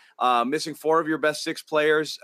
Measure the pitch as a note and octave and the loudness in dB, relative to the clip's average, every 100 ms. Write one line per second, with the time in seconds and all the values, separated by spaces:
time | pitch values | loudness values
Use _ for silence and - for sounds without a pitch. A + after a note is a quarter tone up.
0 | _ - B2 A#2+ A#2+ D#3 E3 C#3+ D#3 D#3+ | _ -2 2 2 2 -2 -6 -6 2 2
1 | D#3 D#3 D3+ D3 - D#3 - D3+ D3+ D#3 | 2 0 0 -2 -6 -8 -4 0 2 2
2 | D3+ - | 0 -6